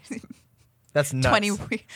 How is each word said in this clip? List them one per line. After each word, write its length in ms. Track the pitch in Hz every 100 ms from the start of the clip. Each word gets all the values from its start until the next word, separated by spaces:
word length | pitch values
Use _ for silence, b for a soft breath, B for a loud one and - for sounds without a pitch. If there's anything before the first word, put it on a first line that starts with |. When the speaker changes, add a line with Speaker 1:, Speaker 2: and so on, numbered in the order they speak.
Speaker 1:
<laughs> 160 | - - - - _ _ _ _ _
Speaker 2:
That's 200 | 147 143
nuts. 160 | 131 131
Speaker 1:
Twenty, 240 | 117 104
we-, 340 | 104 - 220 -